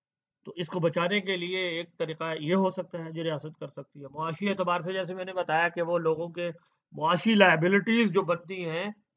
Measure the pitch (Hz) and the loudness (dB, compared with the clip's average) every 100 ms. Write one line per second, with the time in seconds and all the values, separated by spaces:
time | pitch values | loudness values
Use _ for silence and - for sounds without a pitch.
0 | _ _ _ _ - 175 170 185 165 170 | _ _ _ _ -16 -10 -6 0 0 2
1 | 180 208 190 185 175 185 180 165 175 - | 0 0 -2 -4 -4 -4 -4 -6 -8 -8
2 | 160 160 160 156 151 190 190 185 170 175 | -8 -6 -6 -4 0 2 2 -2 -8 -8
3 | 160 160 165 147 156 - 147 - - 147 | -8 -6 -4 -4 -6 -12 -12 -12 -16 -16
4 | 135 151 160 156 202 196 180 175 165 190 | -14 -6 -6 -2 -2 0 0 0 -2 -4
5 | 175 185 185 185 170 156 170 170 170 175 | -4 -6 -6 -4 0 2 2 0 0 2
6 | 160 160 170 170 175 165 _ _ _ 143 | 2 0 -4 -6 -6 -8 _ _ _ -4
7 | 160 175 226 208 185 156 175 196 202 233 | 0 2 4 8 8 8 4 4 4 2
8 | 214 185 165 170 165 185 165 165 202 208 | 4 2 0 -2 -4 -8 -6 -4 -6 -8
9 | _ | _